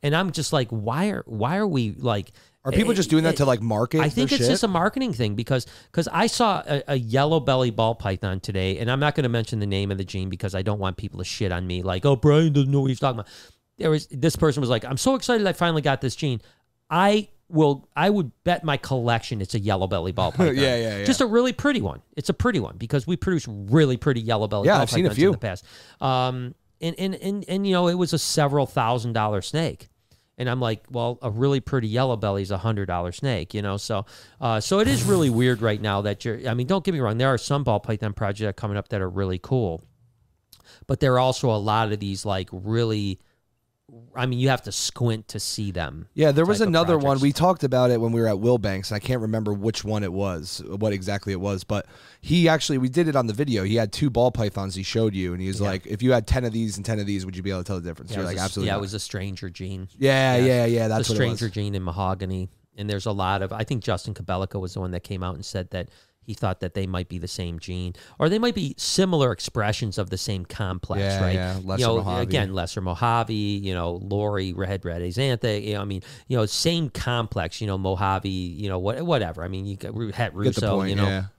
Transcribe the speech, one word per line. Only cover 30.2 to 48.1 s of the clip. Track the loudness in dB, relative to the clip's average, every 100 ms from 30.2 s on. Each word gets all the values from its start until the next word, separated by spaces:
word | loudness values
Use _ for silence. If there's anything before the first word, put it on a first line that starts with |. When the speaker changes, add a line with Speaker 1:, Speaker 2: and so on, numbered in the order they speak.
| _ _
Speaker 1:
And | -4
I'm | 0
like, | 0 -2 -6
"Well, | -4 -4 -4
a | -4
really | 0 2 2
pretty | 0 -2 0
yellow | 0 0 0
belly | 0 0
is | -2
a | -2
hundred | -2 -2 -2
dollar | -2 -2
snake," | -4 -2 -2 -4
you | -4
know? | -4 -4
So, | -2 -4 -6 -14 -20 _
uh, | -2 0
so | 2 2
it | 4
is | 2
really | 4 4 4
weird | 4 4 4
right | 2 0
now | 0 0
that | 0 -2
you're, | -4 -6 -2
I |
mean, | -2 0
don't | 0
get | 0
me | 0
wrong. | 0 2
There | 2
are | 2
some | 0 0
ball | 2 0
python | 0 -4 -4
projects | -4 -4 -2 -4 -4
coming | -4 -4
up | -4
that | -4
are | -4
really | -2 -2 -2
cool, | -2 0 0 -4 -10 _ _ _ _ _ _ -20 _ -20 -4
but | 0
there | 4
are | 4
also | 4 2 2
a | 2
lot | 2 2 2
of | -2
these, | -4 -4
like, | -2 -2 -4
really, | -8 -2 0 0 0 -2 -6 _ _ _ _ _ _ _ -20 -16
I | -4 -2
mean, | 0
you | 2
have | 0
to | -2
squint | -6 -6 -2 0 0 -6
to | -10
see | -8 -4 -4
them | -4 -6 -8 -12
Speaker 2:
Yeah, | 2 4
there | 6 4
was | 4
Speaker 1:
type | 4
of |
Speaker 2:
another | 4 4 4
one. | 4 4
Speaker 1:
projects. |
Speaker 2:
We | 4
talked | 4 2 4
about | 2 4 4
it | 4
when | 2